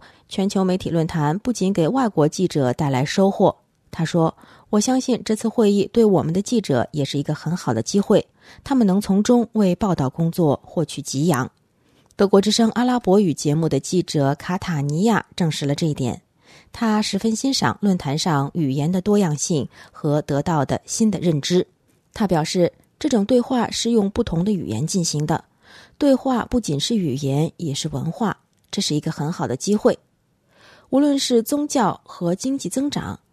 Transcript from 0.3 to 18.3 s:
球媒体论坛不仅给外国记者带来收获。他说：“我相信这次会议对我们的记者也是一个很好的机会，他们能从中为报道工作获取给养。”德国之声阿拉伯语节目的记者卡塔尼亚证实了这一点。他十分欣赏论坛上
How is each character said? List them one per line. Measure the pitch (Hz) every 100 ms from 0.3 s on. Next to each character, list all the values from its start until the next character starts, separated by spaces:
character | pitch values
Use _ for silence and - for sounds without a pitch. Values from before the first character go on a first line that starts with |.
| - 190
球 | 202
媒 | 185 185
体 | -
论 | 165
坛 | 160 165 147 180
不 | -
仅 | 233 190
给 | 202 156
外 | 262 240
国 | 165 151
记 | - 180
者 | 151 127
带 | 120 147
来 | 131
收 | 143 - 196
获。 | 190 180 - _ _ _
他 | -
说 | 160 175 160 - - - _
：“我 | 208
相 | 214 254
信 | 254 233
这 | -
次 | 214 226
会 | - 208
议 | 202 -
对 | -
我 | 214 180
们 | 147
的 | 175
记 | - 233
者 | - 127 -
也 | 151
是 | 135 139
一 |
个 | 143
很 | 151 156 180
好 | -
的 | 110
机 | - 202
会， | - 190 - _ - -
他 | - 269
们 | 208
能 | 185
从 | - 190
中 | 214 240 220
为 | 220 190
报 | 175 208
道 | 165 131
工 | - 165
作 | 165 156 127
获 | - -
取 | 151 -
给 | 139 131 170
养。” | 131 - - _ _ _ _ _
德 | - 196
国 | 196
之 | 208
声 | 214 220
阿 | -
拉 | 247 247
伯 | 185 196
语 | 190
节 | 139 151 151
目 | 160
的 | 139
记 | - 180
者 | 165 156 139 143
卡 | - 185
塔 | - 156
尼 | 143 151
亚 | 226 202 -
证 | - 170
实 | - 143
了 |
这 | 143 165
一 |
点。 | 143 123 - _ _ _ - _
他 | - 226 214
十 | 214 196
分 | 226 220
欣 | 269
赏 | 254 127 101
论 | 208 180
坛 | 143 151
上 | 185